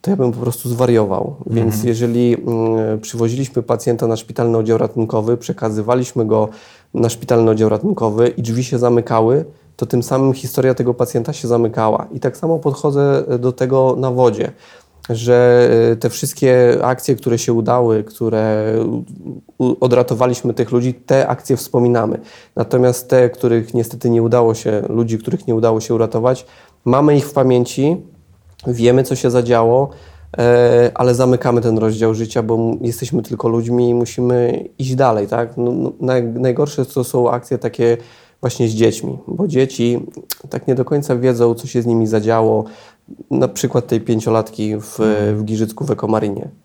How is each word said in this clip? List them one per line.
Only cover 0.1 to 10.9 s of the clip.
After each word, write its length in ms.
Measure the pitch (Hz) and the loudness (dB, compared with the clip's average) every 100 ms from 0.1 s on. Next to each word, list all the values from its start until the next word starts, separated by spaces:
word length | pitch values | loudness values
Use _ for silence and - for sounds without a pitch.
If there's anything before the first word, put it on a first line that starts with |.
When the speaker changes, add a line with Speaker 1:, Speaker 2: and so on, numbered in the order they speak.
Speaker 1:
ja 60 | 196 | 0
bym 140 | 123 | 0
po 80 | 117 | 0
prostu 300 | 120 117 123 | -4 -4 -6
zwariował. 680 | 117 123 117 104 95 - - | 0 2 2 2 -2 -4 -10
Speaker 2:
Mhm. 160 | - 113 | -4 -2
Speaker 1:
Więc 280 | 113 107 | 0 0
jeżeli, 520 | 110 113 120 117 123 117 - | -2 0 0 0 2 0 -2
mm, 520 | 117 113 113 110 107 | -2 0 0 -2 -4
przywoziliśmy 640 | 110 120 117 120 131 - | -6 -4 -2 -2 -4 -4
pacjenta 440 | 117 120 - 117 117 | -2 -2 0 -2 -2
na 100 | 110 | -4
szpitalny 400 | - - 117 113 | -6 -4 0 0
oddział 200 | 110 113 | 0 0
ratunkowy, 600 | 120 - 113 110 110 120 | 0 -2 -2 -2 0 -2
przekazywaliśmy 880 | - - 117 107 107 127 123 - 110 | -4 -6 -4 -4 -2 -2 -2 -4 0
go 240 | 110 107 - - - _ | 0 0 -6 -20 -20 _
na 160 | - 117 | -2 -2
szpitalny 420 | 117 - 117 113 | -2 0 2 4
oddział 180 | 107 110 | 4 2
ratunkowy 580 | 107 175 202 113 104 120 | 0 -2 -2 -2 2 0
i 140 | - | 0
drzwi 220 | 113 117 | -4 -4
się 140 | 123 123 | -4 0
zamykały, 680 | 120 120 113 113 113 135 160 - _ - | 2 2 2 0 2 2 -2 -14 _ -8
to 80 | 117 | -2
tym 180 | 127 | -2
samym 300 | 120 131 135 | 0 0 2
historia 400 | 131 120 - 131 | 0 -4 0 0
tego 200 | 127 123 | 0 -2